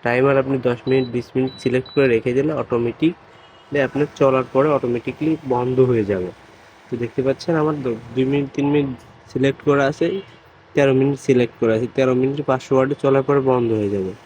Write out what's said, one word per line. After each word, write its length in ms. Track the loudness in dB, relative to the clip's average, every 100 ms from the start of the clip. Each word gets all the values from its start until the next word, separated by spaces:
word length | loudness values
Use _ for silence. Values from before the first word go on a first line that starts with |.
| 0
টাইমার 300 | 0 2 2
আপনি 120 | 0 -2 -2
দশ 120 | -2 0
মিনিট 180 | 0 0 -6
বিশ 120 | -4 -4
মিনিট 180 | -4 -4
সিলেক্ট 280 | -2 -2 -2 0
করে 120 | 2 2
রেখে 160 | 0 -2
দিলে 140 | -2 -4
অটোমেটিক 520 | -2 -2 -2 0 -2 -2 -18 -20 -20 -20 -6 -2 -2
আপনার 220 | -2 -4 2
চলার 260 | 2 2 0
পরে 140 | 0 2 0
অটোমেটিকলি 540 | -2 -4 -6 -6 -4 -4 -2
বন্ধ 240 | -2 0 2 2
হয়ে 160 | 2 0
যাবে। 180 | -2 -4 -12 -20 -20 -20 -20 -12
তো 60 | -8
দেখতে 180 | -6 -4 -2
পাচ্ছেন 280 | -4 -2 0
আমার 140 | 0 -2
দ-, 180 | -6 -6 -6 -4
দুই 100 | 0
মিনিট 180 | 0 -2 -2
তিন 120 | 0
মিনিট 240 | 0 -2 -8 -18 -20 -10
সিলেক্ট 280 | -2 -2 0 0
করা 160 | 2 0
আছে, 160 | 0 -4 -4 -10 -20 -20 -20 _ 0
তেরো 180 | 2 4
মিনিট 180 | 2 -2 2
সিলেক্ট 300 | 2 2 0
করা 120 | 0 0
আছে, 100 | -2 0
তেরো 160 | 2 2
মিনিট 160 | 0 -4 -2
পাঁচশো 220 | -2 2 0
ওয়ার্ডে 200 | 2 0
চলার 200 | 2 2 2
পরে 140 | 0 2
বন্ধ 180 | 2 2 0
হয়ে 120 | 0 -2
যাবে। 160 | -4 -8